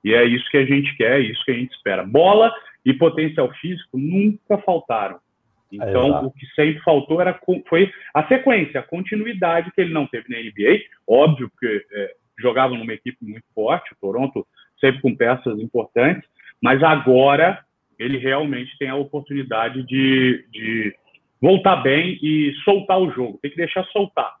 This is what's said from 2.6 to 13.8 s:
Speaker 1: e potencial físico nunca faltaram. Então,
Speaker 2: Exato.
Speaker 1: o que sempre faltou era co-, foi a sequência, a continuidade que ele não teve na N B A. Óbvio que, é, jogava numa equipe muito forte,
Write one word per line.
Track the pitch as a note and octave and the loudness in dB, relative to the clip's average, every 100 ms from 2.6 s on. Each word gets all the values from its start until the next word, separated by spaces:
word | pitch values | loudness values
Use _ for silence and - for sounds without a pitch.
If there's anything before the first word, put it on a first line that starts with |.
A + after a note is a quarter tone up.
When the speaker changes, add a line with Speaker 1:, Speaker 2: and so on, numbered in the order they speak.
| - _ C3 | -18 _ -2
Speaker 1:
e | |
potencial | C3 E3 D#3+ D#3 D#3 B2 - | 2 2 2 -4 -2 -4 -4
físico | E3 F3 - C3 | -10 -10 -8 -6
nunca | D3 F#3 G#3 G#3 _ G3+ | -2 0 0 -2 _ -2
faltaram. | - E3+ - A2+ G2 F2+ _ _ _ _ _ | 0 -4 -2 -4 -4 -10 _ _ _ _ _
Então, | G2+ G#2+ G2 C3+ | -10 -2 0 2
Speaker 2:
Exato. | D3 C3 | 0 -4
Speaker 1:
o | |
que | - - | -10 -10
sempre | - D3+ D3+ | -2 0 0
faltou | - D3 C#3 D#3+ | 2 2 2 0
era | F#3 | 0
co-, | - - F3+ - | -2 -4 -4 0
foi | E3 G3 - - | 2 2 -2 -6
a | D3+ D3+ | -4 2
sequência, | B3+ C4+ A3+ D3+ C3+ | 2 2 0 0 -6
a | |
continuidade | - F3 F#3 G#3+ A3 G3+ F3 E3+ E3+ | -8 -10 -6 -6 -6 -4 0 0 -2
que | - | -2
ele | F3 | -2
não | D#3+ C#3 | -2 -4
teve | A#2 G#2+ | -8 -10
na | A#2 | -12
N | A2+ | -12
B | G2+ G#2 | 0 2
A. | D3+ - _ - | 2 0 _ 2
Óbvio | A#2 D#3 C#3 B2 _ | 4 6 2 -4 _
que, | A#2 G#2 - | -4 -4 -6
é, | G#2 G2 - _ - | -10 -10 -12 _ -4
jogava | A#2+ A#2 C3 B2 | -2 0 -2 -2
numa | A2+ | -10
equipe | G#2+ B2+ - | -12 -12 -14
muito | A2 G#2+ _ | -16 -16 _
forte, | - G#2+ E3+ | -4 -2 -2